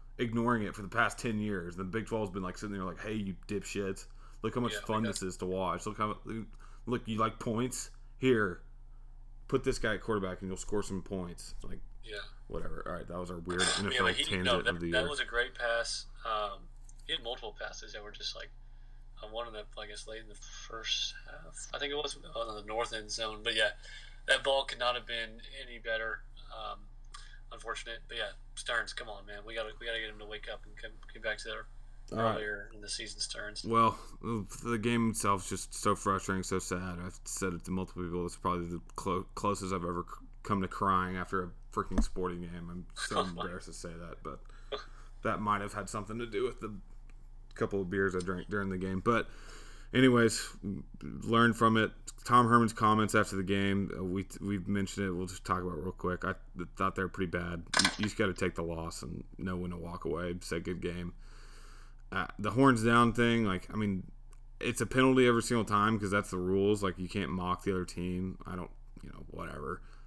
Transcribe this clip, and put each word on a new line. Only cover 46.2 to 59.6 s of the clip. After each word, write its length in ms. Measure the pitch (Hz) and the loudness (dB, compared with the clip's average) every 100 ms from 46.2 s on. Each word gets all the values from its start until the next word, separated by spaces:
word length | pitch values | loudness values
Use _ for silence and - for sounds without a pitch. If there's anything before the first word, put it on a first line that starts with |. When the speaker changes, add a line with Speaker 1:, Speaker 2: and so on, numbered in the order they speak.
| 117 | -2
Speaker 1:
do 180 | 101 | 0
with 160 | 123 - | 0 -2
the 140 | 110 101 - - - - - - - - | -8 -8 -12 -14 -14 -16 -14 -16 -14 -2
couple 240 | 113 98 | 0 2
of 80 | 90 | 2
beers 260 | 98 98 90 | 4 4 4
I 40 | |
drank 300 | 87 90 - | 0 -4 -2
during 200 | 104 98 | -2 0
the 80 | 92 | 0
game. 200 | 95 95 | 0 2
But 280 | 117 113 - - - - - - - | 4 4 2 -8 -14 -14 -14 -14 0
anyways, 500 | 131 131 120 113 - - - 98 95 - - | 8 8 10 8 4 -4 -6 -4 -4 -6 -10
learn 500 | 73 71 104 117 117 | -8 -6 4 8 8
from 240 | 110 113 110 | 8 8 8
it. 140 | 107 - - - - | 4 2 -14 -10 6
Tom 220 | 120 117 | 8 10
Herman's 260 | 120 113 | 10 8
comments 420 | - 110 107 107 110 | 6 6 6 8 6
after 200 | 101 98 | 4 2
the 80 | |
game, 480 | 92 98 98 98 98 - | 2 4 4 2 0 -2
uh, 40 | |
we, 220 | 92 95 92 - | -2 0 -2 -4
we've 280 | 98 101 90 | -2 0 2
mentioned 380 | 101 95 - 98 | 0 0 0 0
it. 60 | |
We'll 160 | 87 92 | 0 -2
just 160 | 92 | -4
talk 180 | - 90 | 0 0
about 120 | 90 80 | 0 -2
it 60 | |
real 80 | 90 | -4
quick. 320 | - 92 90 | -2 -2 0
I 100 | 87 95 - - | -2 -4 -6 -8
th-, 120 | 85 - | -8 0
thought 180 | 95 92 | 0 2
they 60 | |
were 60 | 90 | -2
pretty 200 | - 92 | 0 0
bad. 340 | 87 87 87 82 - | 0 -2 -4 0 4
You, 60 | - - | 4 4
you 60 | 104 | -2
just 120 | - | 4
gotta 160 | 101 | 2
take 220 | 90 92 85 | 4 0 0
the 60 | |
loss 400 | 85 82 82 - | -2 -2 -4 -6
and 200 | 64 82 - - | -8 -8 -10 -6
know 180 | 92 | -4
when 140 | 90 | -2